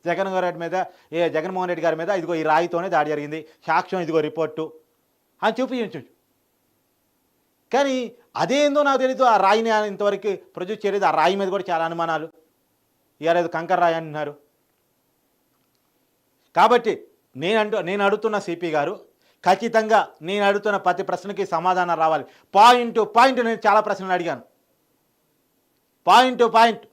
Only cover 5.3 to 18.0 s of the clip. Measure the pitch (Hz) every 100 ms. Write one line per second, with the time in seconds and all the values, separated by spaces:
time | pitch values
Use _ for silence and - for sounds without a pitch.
5.3 | _ 202 226 262 247 208 147 - _ _
6.3 | _ _ _ _ _ _ _ _ _ _
7.3 | _ _ _ _ 247 277 262 226 - _
8.3 | - 165 269 294 285 285 269 262 254 254
9.3 | 208 190 214 226 214 214 196 202 196 208
10.3 | 190 - - 180 214 202 196 180 156 165
11.3 | 196 190 196 185 165 165 170 165 160 160
12.3 | _ _ _ _ _ _ _ _ _ 156
13.3 | 170 165 160 170 180 175 165 160 151 147
14.3 | 147 _ _ _ _ _ _ _ _ _
15.3 | _ _ _ _ _ _ _ _ _ _
16.3 | _ _ - 214 240 226 160 - _ _
17.3 | 127 165 220 208 214 170 202